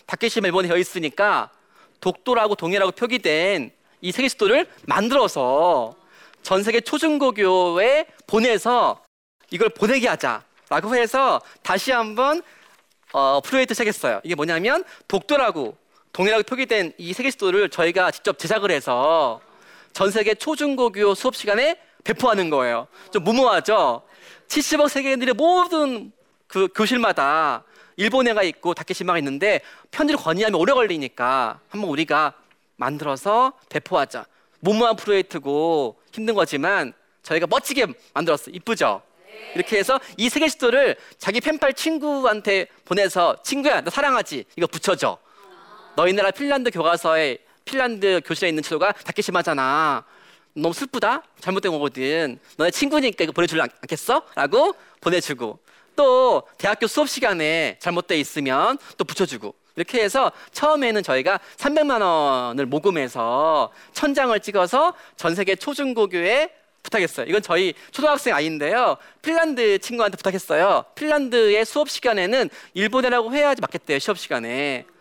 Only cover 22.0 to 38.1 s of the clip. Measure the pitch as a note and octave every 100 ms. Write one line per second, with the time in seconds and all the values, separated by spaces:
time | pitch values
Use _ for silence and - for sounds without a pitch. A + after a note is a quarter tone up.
22 | - - A#3+ G#3 E3+ C#3+ B2 A#2 B2+ -
23 | - G#3 E3+ A#3 B3+ F#3 - G#3+ C#3+ A#2
24 | - - - - - D4+ - D4+ D4 C#4
25 | C4+ C4 B3+ G#3+ D#4+ F4+ F4+ E4 C#4+ A#3
26 | G#3 _ _ _ _ G3 F#3 - G#3+ B3
27 | A3+ E3+ C#3 D#3 D3+ A#2 - - - -
28 | G#3 C4 A#3+ G#3+ F#3 - F3 E3+ E3 F#3
29 | F3+ E3+ C#3+ C#3 G3+ F3 - - _ -
30 | D4+ D4 D#3+ E3+ A3 F3+ F#3 C4 G#3+ E3
31 | C3 - B2 C3+ A2+ C3+ _ G#3 G3 C#3+
32 | D#3+ D3+ D3 - _ _ _ - B2 D3
33 | D3+ C3+ G3+ A3 C4 - - D3+ - F3
34 | C#3 A#2+ G#2+ _ _ _ E3+ G#3+ A#3 A3
35 | G#3 G3 F#3+ E3 C3+ D3 E3 D#3 B2 -
36 | _ - A3 G#3 E3 C#3+ E3 G3 C3+ -
37 | _ _ - E3 D#3+ C4 - C#4 G3+ -
38 | _